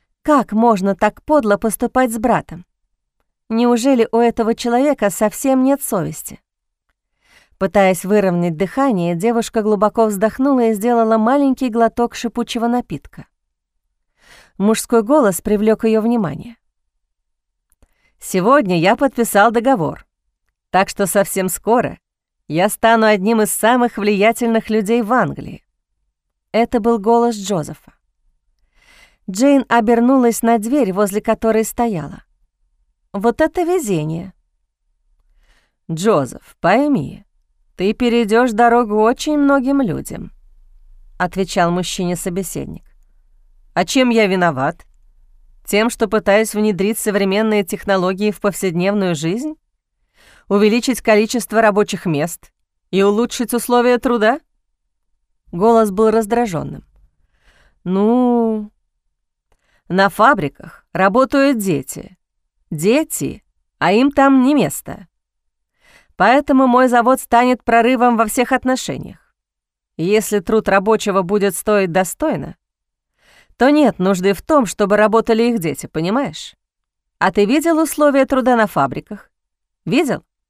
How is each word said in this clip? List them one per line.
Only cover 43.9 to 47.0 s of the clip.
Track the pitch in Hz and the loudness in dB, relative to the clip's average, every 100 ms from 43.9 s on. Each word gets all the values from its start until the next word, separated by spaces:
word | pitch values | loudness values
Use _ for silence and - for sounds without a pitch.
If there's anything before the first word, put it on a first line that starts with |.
| 269 247 | 0 2
я | 226 202 | 2 2
виноват? | 185 175 131 139 - - _ _ _ _ _ _ _ | 2 0 0 -4 -6 -16 _ _ _ _ _ _ _
Тем, | - 208 226 | -4 0 0
что | - 214 | -2 -2
пытаюсь | 220 202 202 220 | -2 2 2 2
внедрить | 208 214 190 196 | 0 -2 0 -2
современные | 226 | -2